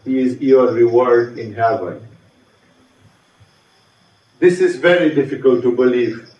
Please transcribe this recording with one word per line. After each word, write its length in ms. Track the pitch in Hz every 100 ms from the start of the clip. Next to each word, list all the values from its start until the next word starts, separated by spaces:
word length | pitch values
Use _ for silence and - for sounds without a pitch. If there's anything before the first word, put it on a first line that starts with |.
| 131
is 340 | 131 127 123
your 320 | 139 131 123
reward 640 | 113 117 120 123 120 120 117
in 160 | 110
heaven." 480 | 104 113 95 90 87 113 - _ _ _ _ _ _ _ _ _ _ _ _ _ _ _ _ _ _ _ _ _ _
This 200 | 175 180
is 160 | 180 -
very 380 | 175 175 156
difficult 460 | 139 131 127 131 120
to 100 | 123
believe. 580 | 120 127 123 110 - -